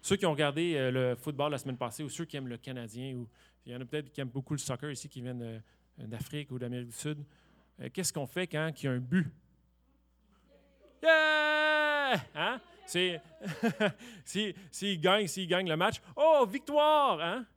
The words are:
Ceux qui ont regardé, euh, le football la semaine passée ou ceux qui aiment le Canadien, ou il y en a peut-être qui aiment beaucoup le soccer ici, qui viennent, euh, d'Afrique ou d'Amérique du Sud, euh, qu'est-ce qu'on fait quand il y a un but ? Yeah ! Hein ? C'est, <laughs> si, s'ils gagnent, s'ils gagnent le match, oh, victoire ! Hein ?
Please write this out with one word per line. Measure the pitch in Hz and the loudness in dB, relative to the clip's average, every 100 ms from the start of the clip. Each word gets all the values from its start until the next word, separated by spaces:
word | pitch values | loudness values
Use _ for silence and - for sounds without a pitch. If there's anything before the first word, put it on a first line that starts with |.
Ceux | - 196 | 0 2
qui | 185 | 2
ont | |
regardé, | 147 147 143 170 | 2 0 0 0
euh, | 151 127 | 0 0
le | 127 127 | 2 0
football | 120 - 139 147 | -2 -6 -4 -2
la | 139 | -2
semaine | 135 123 | -6 -6
passée | 120 - | -6 -6
ou | 156 | -10
ceux | - 165 | -8 -8
qui | 143 | -8
aiment | 131 | -10
le | 117 | -10
Canadien, | - 127 117 117 135 | -12 -12 -12 -10 -10
ou | 127 117 _ _ _ | -10 -12 _ _ _
il | - | -14
y | 123 | -12
en | |
a | 127 | -8
peut-être | 151 139 | -8 -8
qui | - | -10
aiment | 135 | -8
beaucoup | 131 131 | -8 -6
le | 147 | -6
soccer | - 127 147 | -4 -6 -6
ici, | 139 147 | -10 -12
qui | 131 | -12
viennent, | 123 123 | -8 -8
euh, | 117 110 - _ _ - | -8 -12 -16 _ _ -16
d'Afrique | 110 113 - 147 143 | -12 -10 -8 -8 -8
ou | 127 | -8
d'Amérique | 120 123 120 | -6 -6 -8
du | |
Sud, | 113 147 147 143 _ _ _ _ _ | -8 -8 -8 -10 _ _ _ _ _
euh, | 127 | -10
qu'est-ce | - 175 | -6 -4
qu'on | 165 175 | -4 -6
fait | - 180 | -4 -4
quand | 151 160 151 | -2 -4 -2
il | |
y | 139 | -2
a | |
un | 123 | -2
but ? | 123 175 151 - _ _ _ _ _ _ _ _ _ _ _ _ _ _ - _ | 0 0 0 -6 _ _ _ _ _ _ _ _ _ _ _ _ _ _ -20 _
Yeah ! | 311 320 311 311 302 302 311 302 302 294 277 208 - | 6 8 6 4 4 4 6 4 4 2 2 2 0
Hein ? | 151 180 254 - - | -2 -2 -2 -8 -20
C'est, | - 180 180 165 - - 208 151 226 | -4 0 0 0 -10 -12 -10 -2 -2
<laughs> | - 208 - - 202 - | 2 0 0 -16 -18 -8
si, | 190 214 165 - | -4 -4 -6 -14
s'ils | - 202 180 | -6 -2 2
gagnent, | 175 202 196 | 4 4 2
s'ils | 190 180 | -4 0
gagnent | 175 185 | 0 2
le | 160 | 2
match, | 196 - - - | 2 0 -12 4
oh, | 311 302 233 | 6 6 4
victoire ! | 247 - 294 302 302 277 170 | 0 0 4 6 6 4 2
Hein ? | 170 226 233 | -2 -4 -8